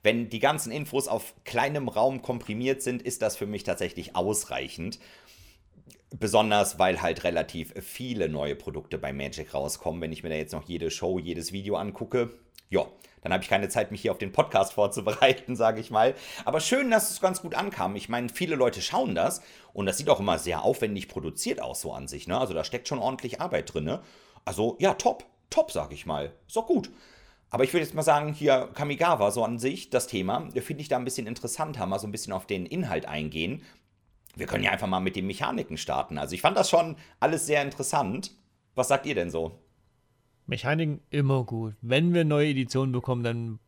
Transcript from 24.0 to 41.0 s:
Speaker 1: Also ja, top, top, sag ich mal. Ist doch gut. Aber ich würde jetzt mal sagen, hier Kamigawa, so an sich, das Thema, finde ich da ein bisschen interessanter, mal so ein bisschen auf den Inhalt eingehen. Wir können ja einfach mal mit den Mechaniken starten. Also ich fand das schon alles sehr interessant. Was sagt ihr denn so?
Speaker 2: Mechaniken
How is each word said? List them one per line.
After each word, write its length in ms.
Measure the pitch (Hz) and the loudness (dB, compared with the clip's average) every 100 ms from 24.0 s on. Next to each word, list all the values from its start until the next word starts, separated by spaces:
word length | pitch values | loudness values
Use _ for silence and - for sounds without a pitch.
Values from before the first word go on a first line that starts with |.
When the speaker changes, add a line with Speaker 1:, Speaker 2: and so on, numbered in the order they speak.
| - - - - | -8 -20 -20 -12
Speaker 1:
Also 320 | - 90 113 - | -8 -2 -2 2
ja, 140 | 190 | 0
top, 300 | - 240 - - _ _ | 2 0 0 -8 _ _
top, 240 | 320 311 | 0 2
sag 200 | - 73 | -2 -6
ich 120 | 76 | -10
mal. 300 | 85 76 73 - _ | -4 -4 -4 -10 _
Ist 100 | 113 | -4
doch 100 | - | 2
gut. 240 | 294 - - - - - _ _ | 0 0 -12 -20 -20 -20 _ _
Aber 160 | 120 | 0
ich 80 | - | 2
würde 120 | 170 | 2
jetzt 100 | 147 | 0
mal 80 | 151 | 2
sagen, 320 | 147 147 151 | 4 4 2
hier 340 | 151 147 131 131 | 2 4 4 2
Kamigawa, 560 | - 147 143 170 143 101 | -4 -4 2 4 6 4
so 120 | 120 | 4
an 160 | 113 117 | 0 0
sich, 300 | 131 185 - | -2 -2 0
das 180 | 123 - | 0 0
Thema, 420 | 104 92 127 160 120 | 0 0 -2 -2 -6
finde 220 | - 143 | -4 -8
ich 60 | 147 | -2
da 80 | 127 | -2
ein 80 | |
bisschen 220 | 123 - 110 | -2 -6 -6
interessanter, 600 | 120 117 - 156 127 92 | -6 -6 -4 -4 -4 -2
mal 120 | 98 | -2
so 80 | 107 | -4
ein 60 | |
bisschen 200 | 107 - | -8 -6
auf 140 | 92 - | -6 -2
den 200 | 95 90 | -4 -2
Inhalt 400 | 170 135 80 71 | -4 -2 -2 -2
eingehen. 560 | 76 76 78 85 151 - - _ _ _ _ - - | -4 -4 -2 -4 -4 -12 -20 _ _ _ _ -20 -10
Wir 100 | - | -4
können 180 | 104 | 0
ja 80 | 98 | 2
einfach 160 | 95 101 | 2 0
mal 120 | 92 | 0
mit 160 | 95 92 | 0 -2
den 100 | 95 | -4
Mechaniken 520 | - - 247 - 78 | -2 -2 -2 -6 -6
starten. 400 | - 67 - 73 | -4 -4 -2 -6
Also 160 | 71 | -6
ich 80 | 90 | 0
fand 160 | 160 196 | 2 2
das 100 | - | 4
schon 280 | 170 165 - - _ | 4 2 -6 -18 _
alles 260 | 151 160 143 | 0 2 2
sehr 160 | 147 | 0
interessant. 720 | 139 - 131 147 170 131 - - _ _ _ | 0 -4 -2 0 0 -4 -8 -16 _ _ _
Was 140 | - 123 | -2 2
sagt 180 | 135 147 | 2 2
ihr 80 | |
denn 160 | 110 87 | -2 0
so? 340 | 80 82 - _ _ _ _ _ _ _ _ - | -2 -4 -8 _ _ _ _ _ _ _ _ -8
Speaker 2:
Mechaniken 540 | 123 127 156 156 147 | -4 0 0 0 -4